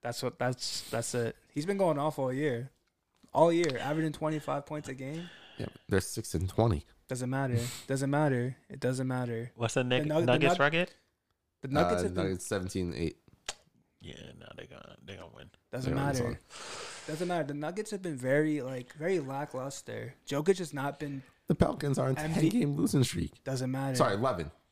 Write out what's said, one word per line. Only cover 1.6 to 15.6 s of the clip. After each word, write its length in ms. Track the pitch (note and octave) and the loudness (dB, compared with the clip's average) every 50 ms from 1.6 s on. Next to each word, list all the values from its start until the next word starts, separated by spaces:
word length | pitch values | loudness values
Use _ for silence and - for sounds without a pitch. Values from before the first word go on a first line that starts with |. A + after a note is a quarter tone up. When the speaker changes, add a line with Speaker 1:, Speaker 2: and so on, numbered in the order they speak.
| D3 | -2
Speaker 1:
been 120 | F#3 G3+ | -2 2
going 200 | G3 G3 F3 D#3 | 2 4 4 4
off 220 | C#3+ C#3+ D#3 D3 - | 2 0 -2 0 0
all 120 | C3+ B2+ | -2 -2
year. 380 | B2+ C3+ D3+ D3+ B2 A#2 B2 C3+ _ _ _ _ _ _ _ _ _ _ - _ - | 0 0 0 0 0 -2 -4 -8 _ _ _ _ _ _ _ _ _ _ -20 _ 6
All 180 | C3+ D#3 E3+ | 6 8 8
year, 260 | E3+ E3+ F3 D#3+ C3 A#2 | 8 6 4 2 2 -2
averaging 320 | A2+ C3+ D3+ D#3+ D#3+ D#3 D3+ | -2 -2 0 0 0 0 -2
twenty-five 520 | - D#3+ D#3 D#3 D3+ C#3+ - C#3+ C#3+ C#3+ | -2 -2 -2 -2 -2 -2 -2 -4 -4 -4
points 220 | - D3+ D3+ C#3+ | -6 -8 -8 -8
a 60 | - C#3 | -8 -10
game. 360 | B2+ C3 C3+ D3+ E3 F3 E3+ - - - - - | -8 -8 -8 -8 -8 -10 -12 -16 -20 -20 -20 -10
Speaker 2:
Yeah, 80 | - - - - - _ - | -8 -8 -8 -8 -16 _ 2
they're 100 | G2+ F#2+ | 2 2
six 340 | - - - - G#2+ - - | 2 0 -6 -8 -8 -4 -2
and 120 | E2+ F2+ | -2 -2
twenty. 380 | F#2 - - A2 A#2 F#2+ D2 - _ - _ _ _ | 0 2 4 4 4 4 0 -2 _ -20 _ _ _
Speaker 1:
Doesn't 200 | C3 B2 B2+ B2 | -6 -6 -4 -2
matter. 300 | C3 C3+ C#3 C3 B2 A#2 A#2+ B2+ - | -2 -2 0 0 0 0 -2 -2 -8
Speaker 2:
<laughs> 140 | - - | -12 -6
Speaker 1:
Doesn't 220 | - C3+ C3+ C#3 C#3 | -4 -2 -2 0 2
matter. 460 | C#3 D3 D#3 D3 C3 B2 A#2+ B2+ C3 - _ _ | 2 4 4 4 4 2 0 -2 -4 -8 _ _
It 100 | - C3+ | -12 -4
doesn't 280 | - D#3 C3+ B2+ C3 C3 | -2 -2 0 0 -2 -2
matter. 420 | B2+ B2+ B2+ A#2+ A#2 A2+ A#2+ A#2+ _ | -2 -2 -2 -2 -4 -6 -6 -8 _
Speaker 3:
What's 180 | - A#2 A2 - | -2 -2 2 2
the 100 | C3+ B2+ | 2 2
Nug-, 200 | B2 B2+ B2+ D3+ | 4 4 2 4
Speaker 1:
The 60 | D3+ | 4
Nug-, 100 | D3+ D#3 | 4 4
the 40 | E3+ | 6
Speaker 3:
Nuggets 300 | B2 B2 C3 C#3 C#3 - | 6 6 6 6 6 6
Speaker 1:
Nug-, 40 | - | 6
Speaker 3:
record? 320 | C#3 D3 D#3 E3 F3+ - - _ _ _ _ _ _ _ _ _ _ _ _ _ - | 4 4 4 2 -2 -2 -6 _ _ _ _ _ _ _ _ _ _ _ _ _ -8
Speaker 1:
the 40 | |
Nuggets 320 | C3+ C3+ D3 F3 F2 F2+ F2+ | -2 2 2 4 4 4 2
Speaker 2:
Uh, 40 | F2+ | 0
Speaker 1:
have 80 | F#2 F2 | 0 0
been 80 | F#2 F#2 | 0 0
Speaker 2:
Nuggets 220 | F#2+ F#2+ F2+ - | 0 -2 -4 -4
seventeen 480 | - A2 G2+ F2+ F#2 - F#2+ F2+ F2 D2+ | -4 -2 -2 -2 -2 -2 -2 -2 -2 -2
and 20 | |
eight. 220 | B1 E2 D#2+ - _ _ - _ _ _ - - _ _ _ _ _ _ _ _ _ | -2 -2 -2 -4 _ _ -20 _ _ _ -12 -12 _ _ _ _ _ _ _ _ _
Speaker 3:
Yeah, 140 | - - - - - - - - | -18 -16 -16 -16 -16 -18 -18 -18
no, 60 | - - - | -20 -18 -16
they 120 | - - | -16 -16
gonna, 280 | - - - - - - - - | -16 -18 -20 -20 -20 -20 -20 -18
they 120 | - G2+ | -16 -16
gonna 120 | F#2 F2+ E2+ - | -16 -16 -18 -18
win. 140 | - - - _ _ | -20 -20 -20 _ _